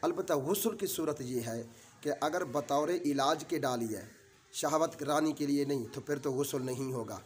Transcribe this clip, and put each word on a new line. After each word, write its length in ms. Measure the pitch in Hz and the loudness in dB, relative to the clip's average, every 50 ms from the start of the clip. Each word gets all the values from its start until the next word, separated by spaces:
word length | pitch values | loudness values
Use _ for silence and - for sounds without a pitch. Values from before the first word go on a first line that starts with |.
| - | 2
अलबत्ता 300 | 226 - - 127 - 170 | 0 0 0 0 2 2
गुस्ल 360 | 143 131 147 196 202 - 226 | 2 2 2 0 2 2 0
की 160 | 208 - 202 | 0 0 -2
सूरत 300 | 180 - - 165 151 147 - | -2 -2 0 0 -2 -2 -2
ये 200 | 135 123 127 123 | -4 -2 -2 -2
है 220 | 113 113 113 117 113 113 - - - - - - - | -2 -2 -4 -6 -6 -8 -14 -20 -20 -20 -20 -8 -4
कि 80 | 147 | -4
अगर 340 | 143 - 139 156 156 180 185 | -2 0 0 0 2 0 -2
बतौर 460 | 143 120 147 131 - 139 143 151 151 | 0 -2 -2 0 2 2 2 4 2
इलाज 540 | 175 175 - 147 143 139 135 139 160 156 - | 0 0 2 0 2 4 4 4 4 2 0
के 140 | - 175 151 | -2 -2 0
डाली 280 | 139 135 123 120 117 | 0 0 0 0 -2
है, 240 | 110 110 98 - - - - - - - - - - - | -2 -4 -6 -8 -12 -18 -20 -20 -20 -20 -20 -20 -14 -8
शहवत 440 | - - 147 147 156 160 160 - - 147 | -2 0 2 4 4 4 2 0 -4 -2
रानी 300 | 139 147 151 156 156 147 | 2 2 4 4 2 2
के 140 | - 147 | 0 0
लिए 180 | 139 143 143 139 | 2 2 2 2
नहीं, 200 | 135 143 135 117 | 2 0 -2 -2
तो 160 | 113 - 135 | -4 -8 -10
फिर 180 | - - 147 143 | -4 -4 -4 -2
तो 140 | 135 147 135 | -2 -2 0
गुस्ल 300 | 127 143 139 - 139 127 | 0 -2 0 -2 -2 -2
नहीं 300 | 131 127 123 135 131 131 | -2 -2 -2 -4 -4 -2
होगा। 300 | 120 113 104 107 - - | -4 -4 -6 -8 -12 -12